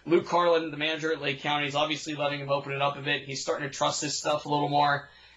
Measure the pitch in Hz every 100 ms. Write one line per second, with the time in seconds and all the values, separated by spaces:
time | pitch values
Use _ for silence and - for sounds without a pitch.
0 | - 175 - 175 175 165 160 147 156 160
1 | 156 156 143 139 151 147 143 143 151 151
2 | 156 147 143 143 139 143 139 139 143 143
3 | 143 139 135 135 - 156 143 - 147 143
4 | 151 - 151 151 147 147 147 143 147 143
5 | - - -